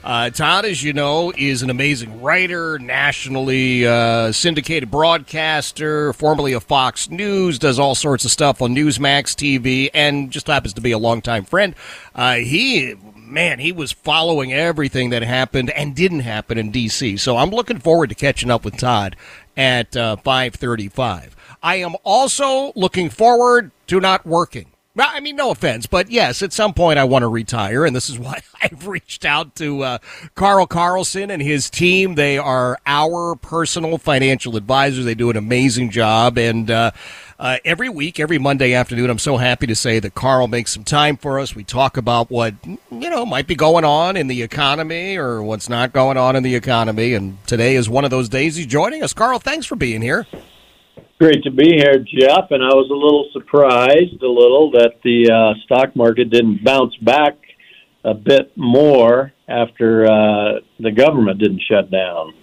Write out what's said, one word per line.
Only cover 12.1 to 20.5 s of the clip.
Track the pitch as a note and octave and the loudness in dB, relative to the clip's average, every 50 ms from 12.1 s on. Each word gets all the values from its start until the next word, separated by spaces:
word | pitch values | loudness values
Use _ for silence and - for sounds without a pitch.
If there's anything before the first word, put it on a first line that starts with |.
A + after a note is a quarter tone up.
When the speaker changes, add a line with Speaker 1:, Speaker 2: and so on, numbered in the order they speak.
| _ | _
Speaker 1:
Uh, | - B2 B2+ B2 | -2 0 0 0
he, | A#2+ A#2+ A#2+ C#3+ D#3+ B3+ C4+ B3 E3+ C3 B2 A2 F#2+ G2 G#2+ G#2 | 0 -2 -2 -2 -2 0 0 0 -2 -2 -4 -10 -16 -20 -20 _
man, | G#2+ A2 A2+ C3+ D#3 F3 E3+ C#3 A#2+ | -20 -20 -8 -4 -2 -2 -2 -4 -4
he | C#3 E3 | -4 -6
was | F#3 E3+ C#3+ B2 | -4 -6 -8 -8
following | - _ _ D#3+ D3+ D#3+ D#3+ E3+ E3 D3 C3 B2+ C3 | -10 _ _ -2 0 0 0 0 0 -2 -2 -2 -2
everything | C#3+ E3 E3+ E3 D3+ D3 C3 - C3 B2+ A#2+ | -2 -2 -2 -2 -2 -4 -2 -2 -2 -2 -2
that | B2 A#2 | -2 -4
happened | A2+ A#2 B2+ B2+ C3 - - C3+ B2 B2 | -2 -2 -2 -2 -2 -2 -2 -4 -4 -4
and | - D3 D3 D3 C3+ | -6 -6 -8 -8 -2
didn't | C3+ F3+ F#3+ F3 D3 | 0 0 0 0 -2
happen | B2 A#2 G#2+ G#2+ - - A#2 | -6 -6 -8 -8 -8 -6 -6
in | A2+ A2 G#2+ | -6 -6 -4
D | G#2 B2+ A#2 G#2+ | -4 -4 -4 -4
C. | - - C#3 A2+ F#2+ G2+ | -4 -4 -4 -6 -4 -4
So | - - B2 | -2 -2 0
I'm | A#2 C3+ F#3 | 0 0 0
looking | G#3+ A#3+ A#3+ - A#3+ D#3+ | -2 -4 -4 -4 -8 -4
forward | - E3+ D#3+ E3+ D#3 A2+ | 2 2 2 2 2 -2
to | G#2 | -4
catching | - - C#3+ B2+ - A#2+ B2 | -4 -4 -4 -2 -2 -2 -2
up | A#2+ A2+ - | -2 -2 -2
with | G#2+ - - | -8 -8 -4
Todd | B2 B2 A#2+ G#2 G2+ F#2+ F#2 - - - - - _ _ _ | -2 0 0 0 -2 -6 -10 -14 -20 -20 -20 -20 _ _ _
at, | - C3+ C3 B2+ A#2+ A2+ _ - B2+ | -2 -2 0 0 -2 -4 _ -6 -4
uh, | A#2 A2+ G#2+ | -4 -4 -4
five | - _ C#3 C3 C3 B2+ A#2+ | -4 _ -2 0 0 -2 -4